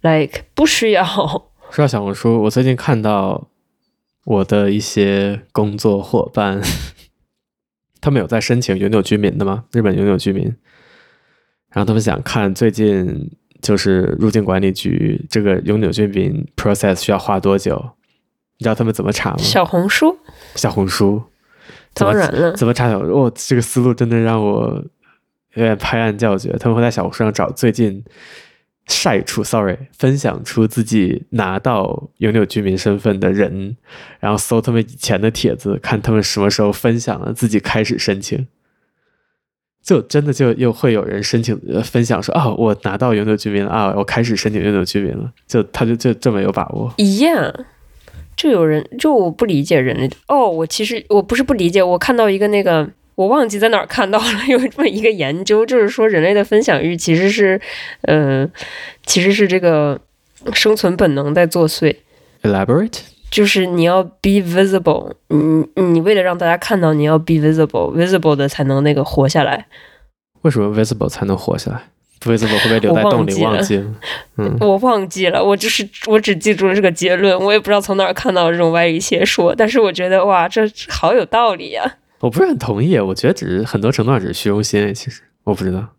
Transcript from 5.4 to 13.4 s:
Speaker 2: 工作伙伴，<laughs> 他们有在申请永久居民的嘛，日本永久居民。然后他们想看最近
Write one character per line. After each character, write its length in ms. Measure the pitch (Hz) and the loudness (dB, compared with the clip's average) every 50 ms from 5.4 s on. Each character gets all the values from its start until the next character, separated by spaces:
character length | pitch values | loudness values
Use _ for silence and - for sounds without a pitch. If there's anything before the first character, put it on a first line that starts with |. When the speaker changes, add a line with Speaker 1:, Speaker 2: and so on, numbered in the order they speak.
| - _ | -12 _
Speaker 2:
工 240 | _ - 107 104 104 | _ -2 -2 -2 -4
作 260 | 104 - 110 101 101 | 0 0 0 0 0
伙 280 | 95 - - 107 - - | -2 -2 -2 -2 -2 -2
伴， 300 | - 110 104 98 98 101 104 - - - - - - _ - _ _ _ _ _ _ | -2 -2 -2 -2 -2 -2 -4 -4 -6 -6 -10 -14 -16 _ -20 _ _ _ _ _ _
<laughs> 640 | _ _ _ _ _ _ _ _ _ _ _ _ _ | _ _ _ _ _ _ _ _ _ _ _ _ _
他 100 | - 151 | -2 0
们 120 | 139 123 | 0 0
有 40 | 92 | 0
在 140 | - 117 110 | 0 -2 -4
申 200 | 107 - 123 123 | 0 0 0 0
请 180 | 127 - 95 92 | 0 -2 -2 0
永 120 | 98 98 | 0 0
久 120 | 110 107 | 0 0
居 140 | 95 - 107 | 0 0 0
民 200 | 107 104 95 - | 0 0 0 0
的 80 | - 101 | -2 -2
嘛， 200 | 98 98 113 120 _ | -2 -4 -6 -8 _
日 100 | - 117 | -2 0
本 120 | 110 101 92 | 0 0 0
永 120 | 98 98 | 0 0
久 100 | 101 98 | 0 0
居 160 | 90 - 98 | 0 0 -2
民。 120 | 95 95 - 110 117 _ _ _ _ _ _ _ _ _ _ _ _ _ _ _ _ _ _ _ _ _ _ _ | -2 -2 -4 -4 -6 _ _ _ _ _ _ _ _ _ _ _ _ _ _ _ _ _ _ _ _ _ _ _
然 140 | - 104 104 | -4 -2 0
后 0 | |
他 80 | 110 | 2
们 80 | 107 113 | 2 2
想 200 | 110 113 78 - | 2 0 -2 -2
看 300 | - - - 117 104 98 95 | -4 -4 -2 0 0 0 0
最 160 | - 120 110 | 2 0 0
近 600 | 95 107 107 104 101 95 92 92 - 76 - - - _ | 2 2 0 2 2 0 0 -2 -4 -6 -8 -10 -14 _